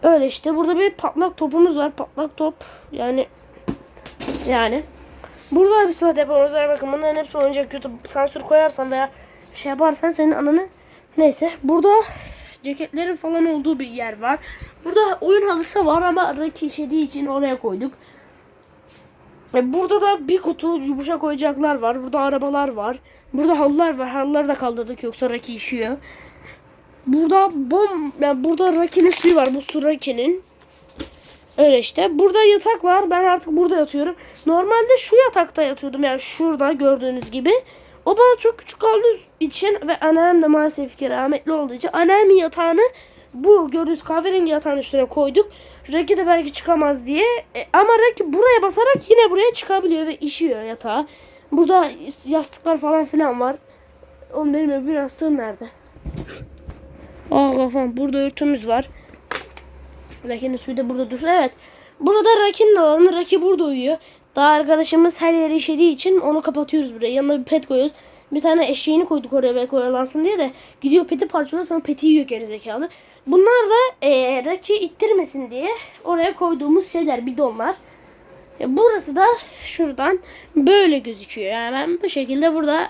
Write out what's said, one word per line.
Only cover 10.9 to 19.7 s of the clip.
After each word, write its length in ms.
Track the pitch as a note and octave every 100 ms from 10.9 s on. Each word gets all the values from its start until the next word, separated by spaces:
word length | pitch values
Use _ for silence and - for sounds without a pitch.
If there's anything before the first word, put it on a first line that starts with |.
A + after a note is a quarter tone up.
| - _ -
Neyse. 340 | D#4 C4 E4 -
Burada 260 | C4+ E4 G4 G#4+ A4 - - - - -
ceketlerin 520 | C4+ C#4 D#4 C#4+ F4 E4+
falan 300 | D#4+ E4 E4
olduğu 340 | D4+ C#4+ C#4+
bir 80 | B3+
yer 340 | A#3 A3+ G#3+
var. 180 | A3+ D4+ - - - - E4
Burada 320 | G4 G#4+ F#4
oyun 280 | D#4+ G4+ G4+
halısı 360 | E4+ E4 G4+ E4
var 160 | D#4+
ama 360 | F4+ F4 F4+ C#4
Rocky 300 | D#4 D4+ D4+
işediği 400 | - D4 D#4 D4
için 180 | C#4+ C#4
oraya 300 | C4+ C#4 B3+
koyduk. 360 | A#3 F#3+ C4 - _ - _ _ _ _ _ _ _ - _ _ _ - _ B3+
E, 180 | B3+